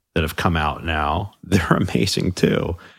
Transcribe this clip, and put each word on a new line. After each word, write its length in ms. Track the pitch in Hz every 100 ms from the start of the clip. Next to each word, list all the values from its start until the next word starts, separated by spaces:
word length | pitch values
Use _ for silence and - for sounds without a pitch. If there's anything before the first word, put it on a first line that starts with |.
| _
that 60 | 85
have 140 | 80 -
come 200 | 95 82
out 280 | 76 71
now, 480 | 82 80 73 80 101 -
<laughs> 40 |
they're 240 | - 92 82 80
amazing 560 | 92 120 - - -
too. 440 | - - - - - -